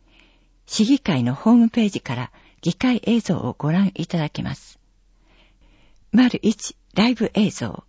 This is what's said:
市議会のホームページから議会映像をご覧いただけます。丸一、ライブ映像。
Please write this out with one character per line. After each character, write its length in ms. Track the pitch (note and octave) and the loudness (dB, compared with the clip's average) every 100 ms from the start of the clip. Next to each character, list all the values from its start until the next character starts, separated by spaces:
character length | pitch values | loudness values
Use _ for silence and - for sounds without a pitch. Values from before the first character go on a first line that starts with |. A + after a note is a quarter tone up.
| _ _ _ _ _ _ _ | _ _ _ _ _ _ _
市 200 | - G#3+ | -2 2
議 160 | C#4 | 2
会 200 | - C#3 | 0 0
の 140 | A#2+ C#3 | -2 0
ホ 160 | A3 | 2
ー 20 | A#3+ | 4
ム 140 | A3+ | 4
ペ 180 | - G#3+ | 2 -2
ー 20 | |
ジ 100 | - | -4
か 160 | - A#2+ | -8 -8
ら 160 | B2 - _ _ | -8 -14 _ _
議 120 | - | -6
会 280 | - C4 A#3+ | -2 0 0
映 160 | - A#3 | 0 -2
像 160 | - D#3+ | 0 -4
を 180 | B2 - | -4 -6
ご 160 | C#3+ | -2
覧 180 | E3+ G3 | 0 0
い 140 | - E3 | -2 -6
た 100 | E3+ | -4
だ 120 | D3+ | -4
け 120 | - | -6
ま 140 | - C#3 | -10 -10
す。 240 | - - _ _ _ _ _ _ _ _ _ _ _ _ _ | -16 -20 _ _ _ _ _ _ _ _ _ _ _ _ _
丸 260 | G#3+ B3+ - | 2 4 2
一、 340 | G#3 - - - _ | -2 -2 -8 -16 _
ラ 160 | - A3+ | 0 0
イ 40 | |
ブ 160 | A#3+ A3 | 2 -2
映 160 | - G#3 | 0 -2
像。 340 | - A2+ - | -2 -10 -12